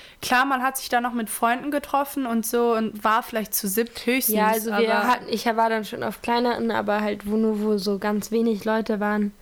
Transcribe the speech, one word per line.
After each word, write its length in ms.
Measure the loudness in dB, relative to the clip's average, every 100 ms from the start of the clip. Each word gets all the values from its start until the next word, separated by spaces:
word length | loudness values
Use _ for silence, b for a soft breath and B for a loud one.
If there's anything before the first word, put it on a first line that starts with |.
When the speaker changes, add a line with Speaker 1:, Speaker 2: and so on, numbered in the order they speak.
| B B
Speaker 1:
klar, 240 | 0 2 2
man 180 | 0
hat 140 | 0 -4
sich 100 | -2
da 140 | 0
noch 100 | 0
mit 160 | -2 -4
Freunden 400 | 0 0 0 -2
getroffen 560 | -4 0 -2 0 -2 -2
und 200 | -2 0
so 300 | 0 2 2
und 280 | 0 -2
war 200 | 0 2
vielleicht 300 | 0 -4 -4
zu 140 | -4 -2
siebt 380 | -2 -2 -2 0
höchstens, 320 | 0 2 2
Speaker 2:
Ja, 100 | 2
also 200 | 2 0
wir 240 | 0 2 2
Speaker 1:
aber 100 | 2
Speaker 2:
hatten, 160 | 0 0
ich 180 | -2 0
war 220 | 2 2
dann 140 | 0
schon 200 | -2 -4
auf 180 | -6 -4
kleineren, 500 | 0 2 2 0 0
aber 300 | 0 0 0
halt, 280 | 0 -4 -2
wo 60 | 2
nur, 240 | 2 2
wo 160 | 0 0
so 220 | 0 -2
ganz 320 | 0 -2 0
wenig 320 | 0 2 0
Leute 380 | 0 0 0 0
waren. 320 | 0 0 -2 B